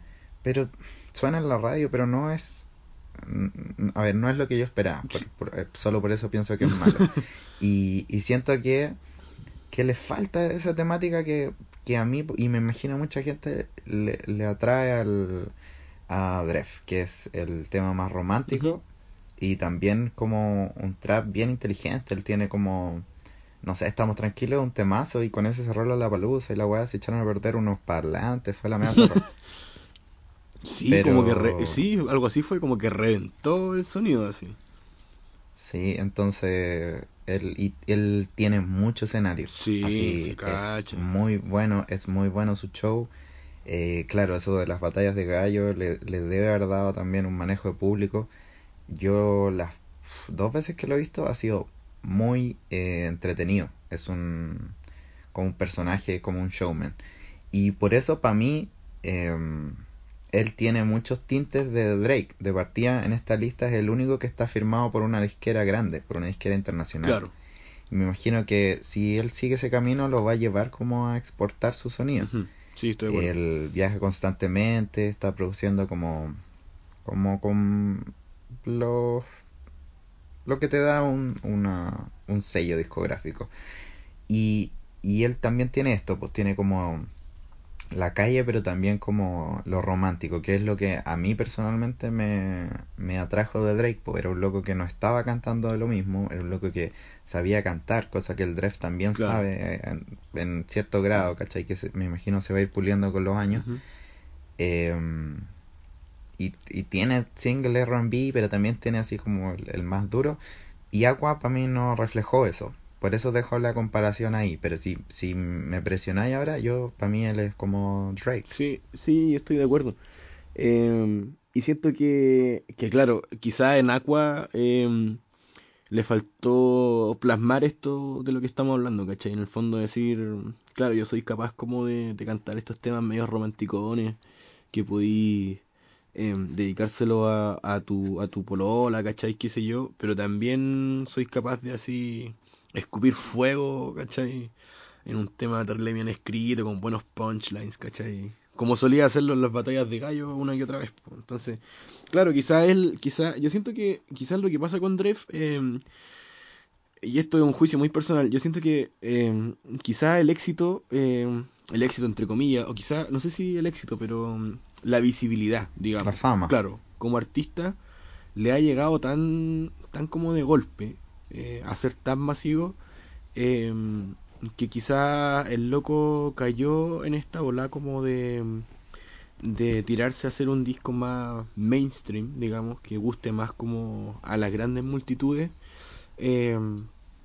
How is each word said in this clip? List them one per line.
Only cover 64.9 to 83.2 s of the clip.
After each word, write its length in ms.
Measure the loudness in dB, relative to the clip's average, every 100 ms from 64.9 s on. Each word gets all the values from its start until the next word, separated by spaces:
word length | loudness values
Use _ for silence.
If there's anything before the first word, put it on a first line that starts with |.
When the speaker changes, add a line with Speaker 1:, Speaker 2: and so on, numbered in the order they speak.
Speaker 1:
por 100 | 0
una 180 | 0 0
disquera 440 | 0 -2 -2 2
grande, 360 | 2 2 0 -4
por 160 | -6 -6
una 80 | -4
disquera 260 | -4 0
internacional. 560 | 0 0 -4 -4 -4 0
Speaker 2:
Claro. 220 | 0 -2 -16 -20 -20 -20 -20 -4
Speaker 1:
Y 60 | 0
me 80 |
imagino 420 | 0 0 0 0 2
que 320 | 4 4 2
si 360 | -4 -2 0 2
él 140 | 0
sigue 240 | -2 -2 0
ese 140 | 2
camino, 380 | 2 2 2 2
lo 140 | 2
va 80 | 2
a 40 | 2
llevar 340 | 2 2 0
como 380 | -2 -2 0 0
a 80 | -2
exportar 560 | -4 -4 -4 0 -2
su 160 | -2 -8
sonido. 360 | -4 0 0 0
Speaker 2:
Ujú. 200 | -4 -6 -10 -20 -4
Sí, 140 | -2
estoy 220 | -2 0
de 60 | 0
acuerdo. 220 | 0 0
Speaker 1:
Él 300 | 0 0 -2
viaja 240 | 0 0 2
constantemente, 1080 | 0 0 -2 0 0 2 2 2 0 0 -2
está 260 | 0 -2
produciendo 540 | -2 -4 -2 0 2 0
como, 440 | -2 -2 -4 -6 -8 -14 -20 -20 -20 -20 -16
como 360 | -6 0 0 2
con 720 | 2 2 4 2 0 -2 -6 -14 -20 -20 -18 -12
lo, 600 | -4 -2 0 2 2 0 -4 -18 -20 -20 -20 -20 -20 -20 -20 -20 -20 -12 -2
lo 120 | 0
que 80 | 2
te 100 | 4
da 240 | 4 4
un, 380 | 2 2 -2 -4
una, 640 | -2 0 0 0 -4 -6 -10 -12 -4
un 120 | -4
sello 360 | 0 0 0 0
discográfico. 720 | -2 -4 -4 -4